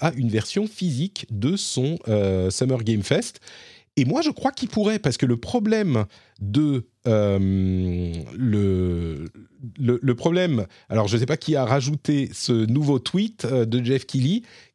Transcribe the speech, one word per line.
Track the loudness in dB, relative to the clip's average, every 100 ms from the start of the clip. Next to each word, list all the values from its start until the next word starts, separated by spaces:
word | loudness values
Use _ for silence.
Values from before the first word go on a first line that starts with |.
à | -2
une | 0 0
version | 0 -2 -4 -4
physique | -4 -4 -2 -4 -6 -8
de | -2 -2 -2
son, | -2 -2 -2 -2 0
euh, | 0 2 2 0
Summer | 0 0 0
Game | 0 -2
Fest. | 0 0 -2 -12 -20 -20 -20 -20 _ 0
Et |
moi, | 2 2
je | 0
crois | 0 -4
qu'il | -2 -4
pourrait, | 0 0 0
parce | -2 0
que |
le | 0 0
problème | 0 0 2 2 2 0 -2 -8 _ -10
de, | -2 2 2 0 -4 _ 2
euh, | 2 4 2 2 2 2 0 0 -2 -4 -6 -10 -2
le, | 0 2 2 2 0 0 -4 -6 -12 -16 -20 _ -16 -2
le, | 0 2
le | 0
problème, | 0 0 0 0 0 -4 -12 _
alors | 0 2
je | 0
sais |
pas | 0 -2
qui | 0 0
a |
rajouté | 2 2 0 -2 0 0 -2
ce | -6 -2
nouveau | 0 2 2 2 0
tweet, | 0 -2 -2 -4 -2
euh, | 0
de | 0 0
Jeff | 0 -2
Keighley | 0 -2 0 0 -4 -20 -20